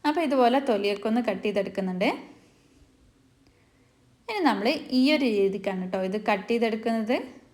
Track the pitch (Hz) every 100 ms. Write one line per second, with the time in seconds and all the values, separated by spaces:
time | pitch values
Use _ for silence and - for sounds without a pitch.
0 | 294 302 311 269 240 254 269 208 202 202
1 | 220 233 233 190 214 202 196 196 190 180
2 | 226 - - - _ _ _ _ - _
3 | _ _ _ _ _ _ _ _ _ _
4 | _ _ - 427 302 202 202 - - 254
5 | 262 302 254 208 196 196 196 190 185 196
6 | 190 208 214 202 190 233 226 220 233 226
7 | 214 269 285 - -